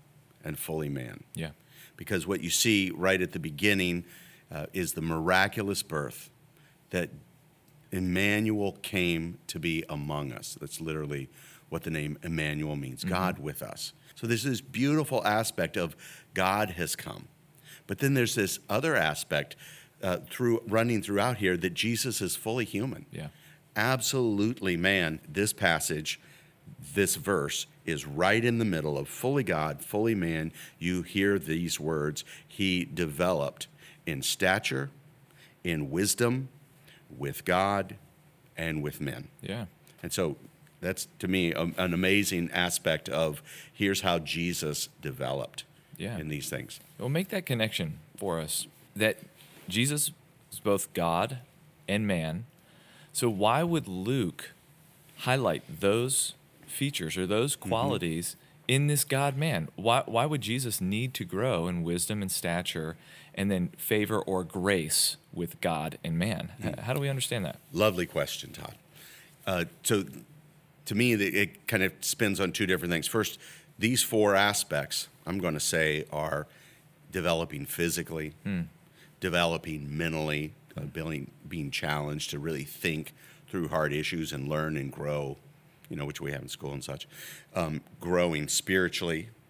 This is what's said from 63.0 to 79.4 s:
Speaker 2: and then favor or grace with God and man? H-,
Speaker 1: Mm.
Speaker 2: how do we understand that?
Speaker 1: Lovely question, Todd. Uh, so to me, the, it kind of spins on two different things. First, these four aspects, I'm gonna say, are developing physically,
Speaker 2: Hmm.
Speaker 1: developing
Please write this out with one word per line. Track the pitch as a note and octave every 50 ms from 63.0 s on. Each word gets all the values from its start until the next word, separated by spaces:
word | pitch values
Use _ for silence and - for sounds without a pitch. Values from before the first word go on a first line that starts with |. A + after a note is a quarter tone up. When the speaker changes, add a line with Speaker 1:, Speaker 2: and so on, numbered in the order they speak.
| - - - - - - -
Speaker 2:
and | - G2 G2+
then | G2 F2+ F2 E2 -
favor | - - - A2+ G#2+ G#2+ G#2 A2 G#2
or | - - F#2+ F#2 F2
grace | D#2+ - F#2+ F2 G2+ G2+ F2+ D2+ D2+ - - - - - - _ _ -
with | E2+ E2+ E2+ - -
God | - F2+ E2 D2+ D2+ D#2+ - - -
and | E2 D#2+ E2
man? | F2+ A2+ G2 - - - - -
H-, | - - -
Speaker 1:
Mm. | -
Speaker 2:
how | - A2+ C3
do | C#3+
we | C#3+ C#3
understand | C3+ C3 B2 - C3 A2+ F#2
that? | C#2+ - - - -
Speaker 1:
Lovely | - F2 G#2+ A2 F2+ F2+ F2
question, | - - D#2 C#2+ - - - - -
Todd. | - - C#2+ - - - - - - - - - - - - - - - -
Uh, | G2 F#2+ F2 E2+ - - - -
so | - A#2 G2+ F2+ D2 - - - - - - - - - - - - _ - -
to | - G2+
me, | G#2+ B2 B2 A#2
the, | G#2 G2
it | F#2 - G2+ G2+ - - - -
kind | - A#2 G2 F#2+
of | F#2+ - -
spins | - - - - A#2 G2+ G2 F#2
on | G2 F2
two | E2+ - G#2
different | F2+ F#2 E2 E2+ F2
things. | E2+ D#2+ D2+
First, | - - A2+ G#2 - - - - - - - - - - -
these | G#2+ A2+ B2+ B2 -
four | - A#2 G#2+ G#2+ G#2 G2
aspects, | G2 G2+ G2+ G2+ - - - D#2 D2 C#2+ - - - - - - - -
I'm | E2 F2+ G2
gonna | F2 E2+ D#2 D2
say, | - - - E2 D#2+ D#2 D2+ D#2 D2+ -
are | - D2+ D#2 D#2+ D2+ D2+ D2+ - - - - - - - - - - _ - -
developing | - F#2 D#2+ F2 E2 E2 E2 C#2+ D2+ C#2+ D2
physically, | - - - E2+ E2+ D#2+ F2 D#2+ - E2 D#2+ D#2 D#2 - - -
Speaker 2:
Hmm. | G2+ G2 F2 E2 D#2 - - - - - - - - - _
Speaker 1:
developing | - F#2 E2+ F2